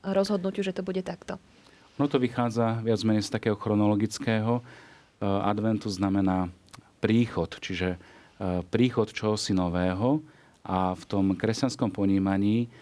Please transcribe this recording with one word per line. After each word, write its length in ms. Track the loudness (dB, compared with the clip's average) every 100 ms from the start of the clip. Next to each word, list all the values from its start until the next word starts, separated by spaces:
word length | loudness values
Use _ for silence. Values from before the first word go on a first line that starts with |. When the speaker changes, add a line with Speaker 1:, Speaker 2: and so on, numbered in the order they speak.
| 0
Speaker 1:
rozhodnutiu, 560 | 2 2 0 -2 -4
že 160 | -4 -4
to 80 | -4
bude 160 | -6
takto? 400 | -6 -10 -10 -14 _ -20 -20 -20 -20 -2
Speaker 2:
Ono 100 | 2
to 80 | 2
vychádza 640 | 2 0 0 2 2 2
viac 160 | 0 2 4
menej 160 | 2
z 80 | 2
takého 240 | -2 0
chronologického. 1040 | 0 2 4 4 2 0 -2 0 0 0 -2
E, 60 | -4 -20 -20 -20 _ _
adventu 640 | -2 0 0 0 0 0 -2
znamená 640 | -2 0 2 2 2 -2 -6 _ -20 _ _
príchod, 540 | 2 2 2 -2 -4 -6
čiže, 320 | -10 -4 -4
e, 720 | -4 -12 -20 -20 _ -4 -4 -2
príchod 320 | 0 0 0 -2
čohosi 400 | -2 -2 -2 0
nového 720 | 0 0 0 0 0 0 0 -4 -20 -20 _ -4
a 320 | 0 0 -2
v 60 | -4
tom 320 | 0 0 0
kresťanskom 560 | -2 0 -2 0 -4
ponímaní 800 | 0 0 2 2 2 2 0 -2 -10